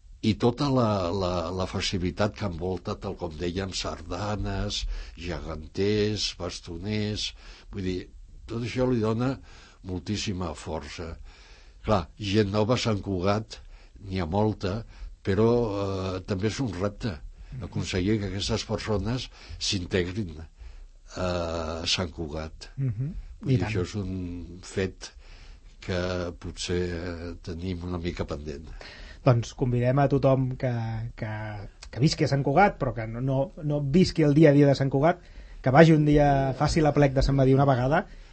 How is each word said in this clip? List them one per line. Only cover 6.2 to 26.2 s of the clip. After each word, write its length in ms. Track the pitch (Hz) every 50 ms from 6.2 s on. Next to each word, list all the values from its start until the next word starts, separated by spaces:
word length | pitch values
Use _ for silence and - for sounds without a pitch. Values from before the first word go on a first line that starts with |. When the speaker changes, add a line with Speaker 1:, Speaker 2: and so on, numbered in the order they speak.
| - - -
Speaker 1:
bastoners, 960 | - 87 90 - - - - 87 82 90 104 107 107 104 107 107 95 - - - - - - - - - -
vull 100 | - 101
dir, 180 | 92 92 92 90 95 - - - - - - - -
tot 160 | - 113 117
això 240 | 120 113 - 127 127 127
li 120 | 127 117
dona 300 | 107 110 113 113 123 131 135 110 - - - - - - - -
moltíssima 720 | - 95 90 87 87 - 107 98 - 107 98 90 92 82 80
força. 640 | - - - 80 80 76 76 - - 85 80 78 - - - - - - - - - - - - -
Clar, 240 | - - 110 95 82 - -
gent 380 | - 110 98 95 110 107 98 98
nova 220 | 107 110 104 127
a 20 | 117
Sant 220 | - 120 110 98
Cugat, 540 | 92 98 98 90 87 98 101 110 110 - - - - - - - - - _ - 101
n'hi 140 | 101 92 95
ha 60 | 90 78
molta, 460 | 85 101 107 110 101 - - 95 92 117 113 - - - - - - - _
però, 220 | - 95 92 110 117 120 120 120 110
eh, 480 | 98 101 101 98 98 95 92 95 92 92
també 260 | 85 - 104 92 98
és 140 | 110 87 -
un 80 | 139 113
repte 460 | 82 85 98 101 101 - - 113 85 - - - - - - -
Speaker 2:
Mhm. 140 | - 127 104
Speaker 1:
aconseguir 540 | - - 101 95 90 - 95 90 98 110 110
que 60 | 101 98
aquestes 320 | 90 101 98 - 117 107 -
persones 640 | - 110 101 - - 107 101 101 107 120 131 - - - - - - - -
s'integrin 800 | - - 104 98 87 87 - 95 87 87 92 110 107 85 73 76 80 - - - - - - - - - - - - - -
a 640 | 90 92 90 90 87 85 82 82 85 80 78 82 82 82
Sant 280 | 80 - - 95 80
Cugat. 580 | 73 - 85 73 73 78 78 80 - - - - -
Speaker 2:
Mhm. 340 | - 139 131 107 104 131 151 220 - - - - -
Speaker 1:
Vull 100 | - 156
Speaker 2:
I 40 | 135
Speaker 1:
dir, 20 | 123
Speaker 2:
tant. 140 | 90 -
Speaker 1:
això 100 | 110 98
és 120 | 90 85 -
un 640 | 107 98 90 95 92 90 87 87 87 82 80 85 90
fet 480 | 92 - - 101 95 92 - - - - - - - - - - - - - - - - - -
que 520 | - - 95 87 90 90 90 87